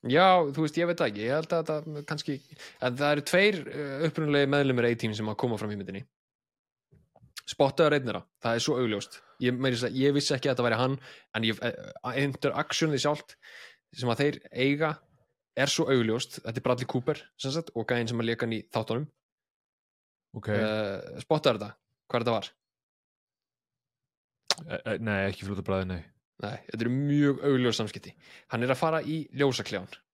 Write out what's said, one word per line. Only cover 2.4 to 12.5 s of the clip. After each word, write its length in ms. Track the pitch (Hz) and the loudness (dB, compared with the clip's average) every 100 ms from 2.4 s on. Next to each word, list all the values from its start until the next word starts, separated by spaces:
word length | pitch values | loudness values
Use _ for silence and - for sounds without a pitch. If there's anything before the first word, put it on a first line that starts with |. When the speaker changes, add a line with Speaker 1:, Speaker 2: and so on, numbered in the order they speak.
| _ - - - | _ -20 -20 -6
Speaker 1:
en 160 | 127 123 | -4 0
það 160 | 147 | 0
eru 120 | 147 143 | 0 2
tveir, 300 | 175 202 196 143 | 4 4 2 -6
eh, 360 | 139 147 135 160 | -8 -8 -2 -2
upprunalegi 420 | 156 151 143 139 | 0 2 4 4
meðlimir 360 | 143 139 123 120 | 4 4 4 2
A-Team 260 | 117 117 | 2 -2
sem 140 | 107 107 | -2 -4
að 80 | 104 | -2
koma 220 | 123 110 | -2 -2
fram 140 | 107 | -4
í 40 | 104 | -6
myndinni. 280 | 92 95 - _ _ _ _ _ _ _ _ _ _ _ - - | -8 -10 -12 _ _ _ _ _ _ _ _ _ _ _ -20 -20
Spottaður 520 | - - 139 135 156 147 | -14 2 2 6 4 4
einn 100 | 127 | 0
þeirra. 140 | 104 - _ | -6 -10 _
Það 100 | 117 | -2
er 100 | 117 | 0
svo 120 | 117 127 | 0 0
augljóst. 420 | 120 104 - - _ _ | 0 -2 -6 -16 _ _
Ég, 160 | 123 123 | -2 0
meira 200 | 135 120 | 0 0
að 60 | |
segja, 200 | 120 127 | -2 2
ég 100 | 135 143 | 2 2
vissi 180 | 139 135 | 0 0
ekki 120 | 143 | 0
að 60 | 127 | 0
þetta 100 | 120 | 2
væri 100 | 113 | 2
hann, 180 | 127 135 - - _ | 2 0 -6 -20 _
en 80 | 110 | -2
ég, 160 | 110 104 | -2 -2
eh, 100 | 120 - - - | -4 -6 -14 -10
eh, 180 | 127 123 | -6 -2
interaction 680 | 139 131 143 | -2 0 -2